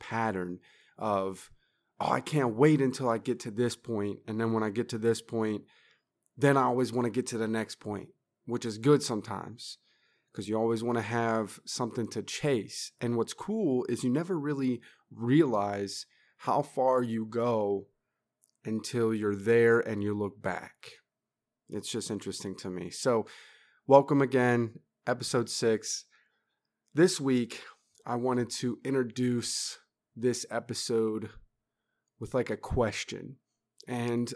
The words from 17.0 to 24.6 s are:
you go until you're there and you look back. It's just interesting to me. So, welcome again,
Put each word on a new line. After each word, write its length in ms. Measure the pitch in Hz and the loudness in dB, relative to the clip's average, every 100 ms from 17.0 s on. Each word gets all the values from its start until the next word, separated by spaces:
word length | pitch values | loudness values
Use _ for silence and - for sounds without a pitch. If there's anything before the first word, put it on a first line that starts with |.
you 220 | 120 113 | 2 -2
go 640 | 110 117 120 113 101 98 - _ _ _ _ _ _ _ | -2 0 0 2 0 -2 -4 _ _ _ _ _ _ _
until 500 | 110 110 - 123 113 | -6 -6 -4 0 0
you're 200 | 110 104 | 2 0
there 460 | 101 101 117 117 117 | 0 4 6 8 6
and 240 | - 104 | 2 -2
you 100 | 101 | -2
look 260 | 104 101 - | -2 -4 -4
back. 520 | 95 90 - _ - - _ _ _ _ _ _ - | -6 -6 -10 _ -20 -20 _ _ _ _ _ _ -12
It's 220 | 104 - | -10 -6
just 200 | 117 - | -6 -6
interesting 420 | 104 98 - 98 92 | -6 -8 -8 -10 -10
to 140 | 98 | -8
me. 200 | 90 90 | -8 -8
So, 360 | - 135 117 104 - - - _ _ - | -4 0 2 0 -10 -20 -20 _ _ 6
welcome 340 | 135 139 143 | 8 8 4
again, 580 | 131 127 123 120 | 4 4 4 2